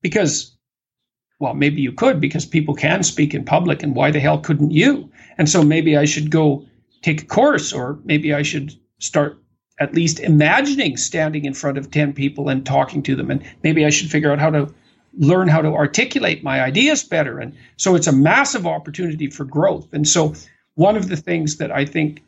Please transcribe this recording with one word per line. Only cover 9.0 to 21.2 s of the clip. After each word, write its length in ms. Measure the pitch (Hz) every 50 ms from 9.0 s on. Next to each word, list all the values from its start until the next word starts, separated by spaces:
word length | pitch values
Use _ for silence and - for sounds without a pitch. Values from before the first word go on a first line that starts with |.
| - - - 151 147 147 - _ _ _ _ _ _ _ _ -
at 160 | 147 139 -
least 240 | 165 170 160 151 -
imagining 760 | - - 160 147 151 151 185 240 277 285 285 269 277 160 127 113
standing 480 | - - - 165 156 156 156 151 147
in 80 | 139 135
front 260 | - - 147 135 139
of 100 | 139 -
ten 240 | - 151 151 143 139
people 340 | 139 135 143 143 - 139 143
and 160 | 135 135 131
talking 380 | - 139 139 139 139 - 147 139
to 120 | - 135
them. 160 | 131 123 131
And 100 | 135 139 - - - _ _
maybe 200 | 156 160 160 151
I 60 | 151
should 220 | 143 - - 160
figure 200 | - 156 151 147
out 80 | 143 147
how 120 | 151 160
to 200 | 156 151 139 147 - _ _ _ _ _ _ _ _ -
learn 300 | 156 139 175 185 185 175
how 140 | 151 160 156
to 60 | 156 -
articulate 680 | - 151 143 - - 247 254 - 285 233 185 160 156 -
my 180 | 139 131 135
ideas 420 | 131 131 135 175 247 294 311 - -
better. 360 | - - 165 147 135 113 -
And 160 | - 120 139 - - - _ _
so 180 | - 196 185
it's 100 | 175 156 170
a 40 |
massive 560 | 143 131 139 160 190 254 277 269 - 240 180 170
opportunity 600 | 160 156 - - 147 - 180 170 156 151 156 139
for 180 | 135 - 139
growth. 420 | 131 131 147 165 196 - - - _
And 160 | - - 151 151
so 280 | - 262 - 156 151 - - - _ _ _ _ _
one 200 | - 160 196 214
of 140 | 220 185 180
the 80 | 185
things 400 | 151